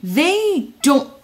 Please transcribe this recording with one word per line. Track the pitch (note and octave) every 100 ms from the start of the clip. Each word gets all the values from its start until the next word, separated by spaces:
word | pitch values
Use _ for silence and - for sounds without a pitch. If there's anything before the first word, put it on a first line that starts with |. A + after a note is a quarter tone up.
they | F#3 G3 E4+ G#4 G#4+ F4 A3 -
don't | C#4 C#4 - -